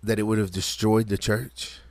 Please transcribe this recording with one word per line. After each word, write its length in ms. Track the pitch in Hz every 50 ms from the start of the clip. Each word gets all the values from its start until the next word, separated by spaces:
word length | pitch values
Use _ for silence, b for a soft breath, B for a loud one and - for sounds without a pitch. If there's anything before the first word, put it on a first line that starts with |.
| -
that 160 | 104 110 104
it 60 | 107
would 140 | 107 110 107
have 120 | 107 95
destroyed 580 | 87 92 90 - - - - 107 107 110 113 104
the 80 | 101
church 640 | 95 - - 107 110 131 - _ - - - - - - -